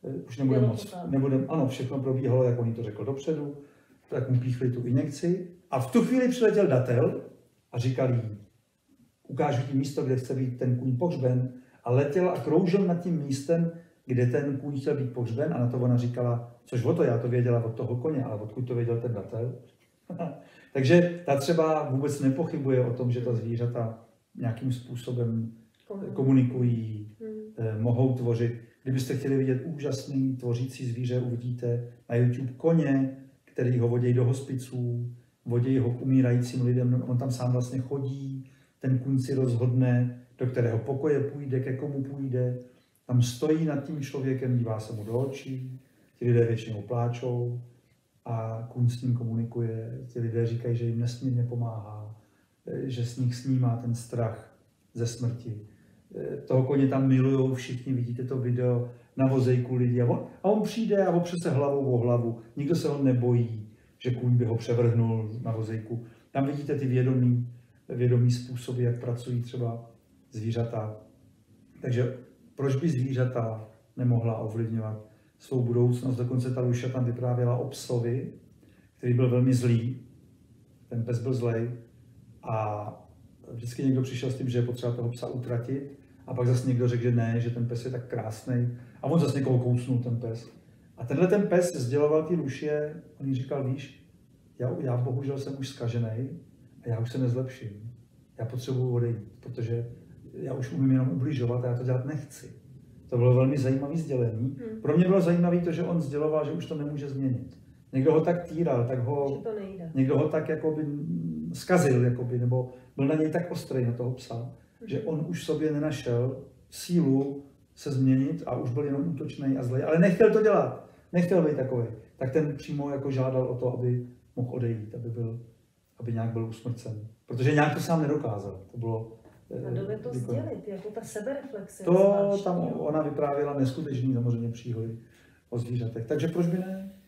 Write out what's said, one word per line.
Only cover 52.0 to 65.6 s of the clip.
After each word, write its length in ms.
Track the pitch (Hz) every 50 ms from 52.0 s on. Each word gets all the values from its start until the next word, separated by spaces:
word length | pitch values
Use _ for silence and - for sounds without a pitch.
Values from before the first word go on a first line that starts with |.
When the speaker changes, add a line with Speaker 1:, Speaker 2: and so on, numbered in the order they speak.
| 104 107 110 - _ _ _ _ _ _ _ _ _ -
Speaker 1:
eh, 220 | 131 135 139 135
že 160 | 120 120 120
s 120 | 117 - -
nich 180 | 127 123 123
snímá 400 | - - 135 131 127 127 120 117 120
ten 180 | - 120 117
strach 600 | 113 - - - 117 117 113 110 - - - _ _ _ _ _ _ _ _ _
ze 140 | 117 117 113
smrti. 540 | - - 127 117 - - - 117 110 104 - - - _ - _ _ _ _ _ - -
Eh, 200 | - - - -
toho 260 | - - - 131 127
koně 240 | - 143 139 135 131
tam 200 | 131 135 135 135
milujou 460 | 131 131 127 135 135 135 131 131 131
všichni, 400 | 123 - - 131 123 - 135 131
vidíte 300 | 120 120 117 120 123 127
to 140 | 123 135 127
video 520 | 117 123 120 123 127 123 123 120 120 - - - - _ _ -
na 100 | 131 131
vozejku 480 | 131 131 120 123 127 123 123 - 127
lidi 260 | 123 123 123 120 123
a 40 | 120
on, 220 | 120 170 - - - - - -
a 60 | 185
on 120 | 214 214
přijde 440 | 202 - - 233 220 190 202 196 190
a 60 | 185
opře 240 | 180 170 170 - - 175 -
se 60 | 175
hlavou 360 | 135 135 143 143 143 139 135 123
o 60 | 123 117
hlavu, 420 | 113 123 120 123 117 117 117 - - - -
nikdo 200 | - 143 143 170
se 120 | 131 - 156
ho 160 | 143 139 139
nebojí, 680 | 131 123 120 117 123 120 120 117 110 110 110 110 - - _ _ _ _ _
že 120 | - 127
kůň 260 | 123 120 127 123 120 120
by 80 | 120
ho 100 | 107 110
převrhnul 760 | 113 - - 120 113 120 117 110 120 117 113 113 113 110 107 110 123 127
na 80 | 117
vozejku. 520 | 113 110